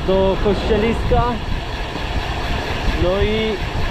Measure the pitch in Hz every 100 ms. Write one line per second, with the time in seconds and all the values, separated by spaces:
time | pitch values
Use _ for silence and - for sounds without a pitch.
0 | - 190 190 185 208 190 180 214 226 220
1 | - 240 240 233 - - - - - -
2 | - - - - - - - - - -
3 | 165 190 208 220 220 202 - - -